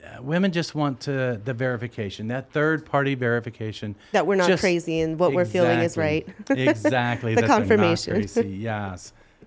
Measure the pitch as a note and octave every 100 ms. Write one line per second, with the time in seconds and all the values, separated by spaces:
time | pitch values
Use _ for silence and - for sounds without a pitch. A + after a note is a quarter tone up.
0 | - - C3 E3+ G3 E3+ D#3 D3+ D3 B2
1 | D3 C3+ B2+ A2 A2 A#2+ C3 A#2+ A#2 -
2 | G2+ - A2 B2+ C3 D3+ D3+ D#3 D#3 C#3+
3 | C#3 C3 B2 A#2+ A#2 - A2 - G#2+ G2
4 | - G3+ D#3+ G3 F3+ F3+ G3 E3+ E3 D#3+
5 | D#3+ D#3+ F3 E3 F3 F#3 F3 - E3+ E3+
6 | D#3 D#3 - - - C4 C3 A#2 - B2+
7 | A#2+ A#2 A2+ A2+ A3+ A3 G2 G#3+ F3 E3+
8 | - F#3 G2+ A#3 G#2 G2 A2+ G#2+ G2 F2+
9 | - - - _